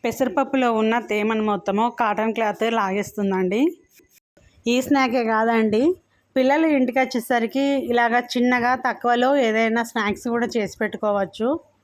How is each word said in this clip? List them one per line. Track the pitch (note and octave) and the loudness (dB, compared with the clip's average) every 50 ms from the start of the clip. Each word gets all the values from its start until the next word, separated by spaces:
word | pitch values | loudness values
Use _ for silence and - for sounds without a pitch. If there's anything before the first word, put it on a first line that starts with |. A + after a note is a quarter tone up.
| - | -4
పెసరపప్పులో | - - - C4 C4 F#4 D4+ D4 C#4+ - C4+ B3+ A#3+ A3+ A3 | -6 -2 -2 -4 -2 0 -2 -2 0 0 0 0 2 2 2
ఉన్న | A3 A3 A3+ A#3+ A3+ A3+ | 0 0 0 -2 -2 -2
తేమను | G#3 G#3+ G#3 A3 A3+ A3 G#3+ G#3+ | -2 -2 0 0 0 0 0 0
మొత్తము | G#3 F#3+ - - G3 G#3 A3+ A#3+ B3 - | -2 -2 -2 -2 0 0 0 0 0 0
కాటన్ | A#3+ G#3+ G#3 G3+ A3 A3+ G#3 | 0 0 0 0 -2 -2 -2
క్లాత్ | A3+ A3 G#3 G3+ - A3 A3+ A#3 A3+ | -2 -2 -2 -2 -2 -2 0 0 0
లాగేస్తుందండి. | G3+ F#3+ F#3+ G#3 G3 - - - G3+ G3 F#3+ F#3 F#3 F3+ G3 A3+ C#4 F4 - - _ _ _ - - _ _ _ _ _ _ _ _ _ _ _ _ A#3 A#3+ | -2 0 -2 -4 -4 -6 -4 -4 -2 -2 0 0 0 0 0 2 0 0 -2 -6 _ _ _ -20 -20 _ _ _ _ _ _ _ _ _ _ _ _ 0 0
ఈ | B3+ C4 | 0 2
స్నాకే | - C#4+ C#4 C4 B3 A3+ C4 A#3 A3 A3 | 2 2 2 2 2 0 0 0 0 0
కాదండి, | A3 A3+ A#3 A#3 A3+ A3 G#3+ G#3 G#3+ C4 E4+ F#4 - _ _ _ _ _ _ _ | 0 2 2 2 2 2 2 2 2 2 2 0 -2 _ _ _ _ _ _ _
పిల్లలు | C4 B3+ C4 C#4+ D4+ D#4+ D#4+ D4+ | 0 2 4 4 4 4 2 4
ఇంటికి | C4+ B3+ B3 A#3 C4+ C4 | 2 2 2 2 0 -2
వచ్చేసరికి | B3+ - A#3+ G#3+ - B3+ A#3+ A3+ A3 - C4+ C#4 C#4 C#4 C4+ A#3+ A#3 | 0 -2 -6 -2 0 0 0 0 0 -2 0 0 0 0 0 -2 0
ఇలాగ | A#3+ A#3+ A#3+ A#3 A#3 B3 A#3+ A#3+ - | 0 2 2 2 2 0 -2 -2 -2
చిన్నగా | B3 A#3+ B3 B3 B3 A#3 B3 B3+ B3+ - | 0 2 2 2 2 2 0 0 0 -2
తక్కువలో | B3+ G#3+ - - A#3+ A#3+ A#3+ B3 C4 C#4+ C#4+ B3 A3 | -4 -4 -2 0 0 2 2 2 2 2 2 2 2
ఏదైనా | G#3+ A3 A3+ A3+ A3+ A#3 A3+ A#3 | 2 2 0 2 0 -2 -2 -2
స్నాక్స్ | - A3+ G#3 G#3 G3+ - - A#3+ A#3 | -4 -2 -2 -2 -4 -4 -4 -4 -2
కూడా | A#3 A#3+ A#3 A#3 | -2 -4 -2 -2
చేసి | A#3 G#3 F#3+ - - A3+ | -2 -4 -4 -4 -6 -6
పెట్టుకోవచ్చు. | G#3 G#3 G#3 - G#3 G3+ G3+ G3 - - - A3 B3 D4+ E4+ - _ _ _ | -6 -4 -4 -2 -2 0 0 -2 -4 -4 -4 -2 -2 -2 -4 -6 _ _ _